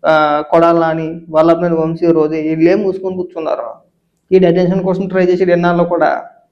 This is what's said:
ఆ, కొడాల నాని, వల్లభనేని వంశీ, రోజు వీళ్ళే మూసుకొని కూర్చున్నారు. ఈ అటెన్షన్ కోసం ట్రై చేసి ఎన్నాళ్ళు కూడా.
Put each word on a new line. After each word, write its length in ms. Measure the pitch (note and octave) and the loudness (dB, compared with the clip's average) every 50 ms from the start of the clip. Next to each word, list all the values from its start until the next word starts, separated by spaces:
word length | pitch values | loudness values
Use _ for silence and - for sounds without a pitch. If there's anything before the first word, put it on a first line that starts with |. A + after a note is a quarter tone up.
| - | 2
ఆ, 380 | D#3+ D#3+ D#3 D3+ D3+ D3 D3+ D3+ - | 2 2 2 2 2 0 -2 -2 0
కొడాల 280 | - E3 E3 E3+ E3+ E3+ | 2 4 4 4 2 2
నాని, 420 | E3 D#3+ D#3+ D#3+ D#3+ D#3+ E3 E3+ - - | 0 0 -2 -4 -6 -8 -10 -12 -14 -2
వల్లభనేని 460 | D#3 D#3 D#3+ E3 E3+ E3 F3 F3 E3+ | 0 2 4 4 2 2 0 -2 -2
వంశీ, 300 | D#3+ D#3+ D#3+ E3 E3 - | -2 -2 -4 -4 -2 0
రోజు 280 | E3 E3 E3 D#3 D#3 D#3+ | 2 2 2 2 0 -2
వీళ్ళే 420 | D#3+ D3+ D#3 D#3+ D#3+ D#3+ E3+ F#3+ | -4 -4 -4 -2 2 2 2 2
మూసుకొని 400 | G#3 G#3 F#3+ F#3 F#3+ F#3 F#3 F#3 | 2 0 -2 -4 -4 -6 -8 -6
కూర్చున్నారు. 540 | F3+ F3 F3 - E3+ D#3+ D3 - - A#2 A2+ - - _ _ _ _ _ _ _ _ _ _ | -6 -10 -10 -10 -10 -6 -6 -6 -6 -8 -12 -14 -18 _ _ _ _ _ _ _ _ _ _
ఈ 140 | F#3 F#3 F3+ | 2 2 4
అటెన్షన్ 380 | E3+ E3+ F3+ F3+ E3+ F#3 F#3+ F3+ | 4 2 2 0 0 0 -2 -2
కోసం 240 | F#3+ F3+ F3+ G3 | -2 -4 -4 -4
ట్రై 180 | F#3+ F#3 F#3 F#3 | -4 -2 0 0
చేసి 260 | F3+ F3+ F3 F#3+ F3+ | 0 2 0 2 2
ఎన్నాళ్ళు 320 | F3 E3+ E3+ F3 F3 E3+ F3 | 2 2 2 0 2 0 0
కూడా. 420 | F3 F3 D#3+ D3+ D3+ - - - - - _ _ _ | 0 0 0 0 0 -2 -4 -8 -14 -20 _ _ _